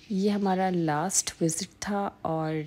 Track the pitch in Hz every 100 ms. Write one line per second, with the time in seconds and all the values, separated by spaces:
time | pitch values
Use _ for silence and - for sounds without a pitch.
0 | - 190 202 202 202 185 190 180 160 147
1 | 175 - - - 165 160 180 - - 202
2 | 202 - - 160 156 156